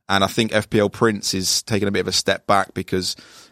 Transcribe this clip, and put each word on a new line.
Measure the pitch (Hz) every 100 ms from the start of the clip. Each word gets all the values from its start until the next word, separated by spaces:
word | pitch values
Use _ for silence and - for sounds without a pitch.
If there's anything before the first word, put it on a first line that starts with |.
| -
And | 98
I | 95
think | - 113
F | 110 -
P | 110
L | 101
Prince | - 117 104 -
is | 95 90 -
taking | - 104 101
a |
bit | 101
of | 90
a |
step | - - 95 -
back | 101 95
because, | 95 - 92 90 - - - -